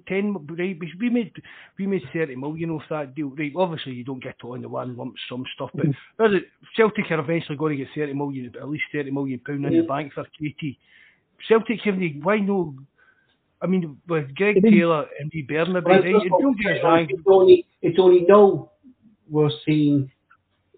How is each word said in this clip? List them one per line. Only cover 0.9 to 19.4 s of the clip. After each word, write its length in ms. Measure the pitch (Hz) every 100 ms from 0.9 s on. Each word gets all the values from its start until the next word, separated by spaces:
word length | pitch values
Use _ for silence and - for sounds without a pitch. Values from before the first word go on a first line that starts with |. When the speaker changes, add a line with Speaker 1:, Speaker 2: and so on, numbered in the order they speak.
| 175
Speaker 1:
we 100 | 240
made, 220 | 240 214 - - - - -
we 80 | 196
made 160 | 190 135
thirty 240 | 165 156 127
million 340 | 143 160 165
off 120 | 156 -
that 240 | 156 139
deal. 160 | 135 143
Right, 220 | 139 147 151
obviously 360 | 185 160 139
you 120 | 123
don't 180 | 123 135
get 140 | 139 -
all 100 | 117
in 80 | 123
the 60 | 120
one 280 | 131 127 120
lump 180 | 123 - -
sum 160 | 127 127
stuff, 160 | - 135
but 120 | - 156
Speaker 2:
Mm. 80 | 131 - -
Speaker 1:
whether 240 | 220 190 - _ _ -
Celtic 340 | 220 208 -
are 100 | 160
eventually 360 | 143 165 - 143
gonna 180 | 156 139
get 120 | 127
thirty 180 | 151 143
million, 400 | 139 143 135 120 -
at 80 | 135
least 160 | 147 -
thirty 180 | 147 135
million 300 | 139 139 123
pound 200 | - 143 139
in 60 |
the 60 | 165
Speaker 3:
Mm. 60 | 165
Speaker 1:
bank 240 | 139 143
for 120 | - - _
K 160 | 151 -
T. 180 | 151 - _ _ _ _ _ _ -
Celtic 320 | 220 220 214
have 160 | 214 190
the, 220 | 175 143
why 160 | 165 220
no? 360 | 196 196 160 131 139 _ _ _ _ _ _ _
I 40 | 175
mean, 300 | 185 165 131 170
with 260 | 165 135
Greg 220 | 139 202 196
Speaker 2:
They 40 |
didn't. 180 | 220 170
Speaker 1:
Taylor 280 | 170 156 135 -
and 120 | 151
Lee 120 | 160 127
Bernabei, 360 | 147 170 185
Speaker 3:
Well, 180 | 165 190
Speaker 1:
right, 100 | 175
Speaker 3:
that's 120 | 208
Speaker 1:
you 60 | 180
Speaker 3:
what 120 | -
Speaker 1:
don't 180 | 277 214
get 100 | 202
Speaker 3:
I'm 60 | 156
Speaker 1:
as 60 |
Speaker 3:
saying. 240 | 165 165 165
Speaker 1:
high. 0 |
Speaker 3:
It's 120 | 185 175
only, 400 | 190 185 180 - _
it's 160 | 170 165
only 220 | 185 180 175
now 420 | 208 196 160 - _ _ _ _ _ _
we're 200 | 151